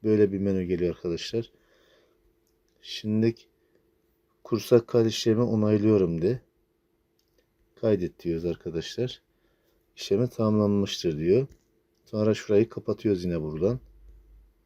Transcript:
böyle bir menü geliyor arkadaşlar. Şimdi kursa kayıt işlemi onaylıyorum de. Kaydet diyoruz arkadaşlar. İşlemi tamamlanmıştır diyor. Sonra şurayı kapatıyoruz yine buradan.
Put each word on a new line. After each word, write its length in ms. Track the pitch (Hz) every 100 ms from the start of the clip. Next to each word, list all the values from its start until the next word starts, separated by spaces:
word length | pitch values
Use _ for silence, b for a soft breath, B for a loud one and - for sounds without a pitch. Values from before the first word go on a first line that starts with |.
böyle 280 | 107 107 101
bir 60 | 98
menü 240 | 98 95
geliyor 320 | 90 87 87
arkadaşlar. 580 | 80 90 82 - 117 117 b b b b b b b _ _ _ _ _ _
Şimdi 520 | - - 107 110 113 117 _ _ _ _ _ _ _ _ _ _
kursa 420 | - 110 - 120 -
kayıt 240 | 120 113
işlemi 320 | - 117 107
onaylıyorum 800 | 120 110 107 107 110 104 87 82
de. 180 | 90 127 - _ _ _ _ _ _ _ _ _ _ _ _ _
Kaydet 440 | 113 98 85 -
diyoruz 200 | 87 82
arkadaşlar. 800 | 85 82 87 80 - - 123 - _ _ _ _ _ _ _ -
İşlemi 320 | - 101 123
tamamlanmıştır 920 | - 110 107 104 101 95 - 87 76
diyor. 280 | 85 113 143 - _ _ _ _
Sonra 300 | _ 107 107
şurayı 340 | 101 - 104 113
kapatıyoruz 560 | - - 104 107 92
yine 180 | 90 82
buradan. 380 | 76 78 98 127 - - - - _ - _ _